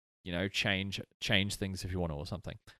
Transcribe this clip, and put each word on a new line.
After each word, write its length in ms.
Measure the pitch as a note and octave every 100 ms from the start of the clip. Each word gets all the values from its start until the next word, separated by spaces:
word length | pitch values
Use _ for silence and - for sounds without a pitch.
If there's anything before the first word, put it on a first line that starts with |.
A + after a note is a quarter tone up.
| _ _ F2+
you 80 |
know, 160 | F2 G2
change, 500 | - G#2 F#2+ G2 - - _
change 340 | - G2+ G2+ -
things 300 | G2 F#2+ F2+
if 60 |
you 80 | F2+
want 120 | E2+
to 60 | D2
or 100 | E2
something." 300 | E2+ E2+ - -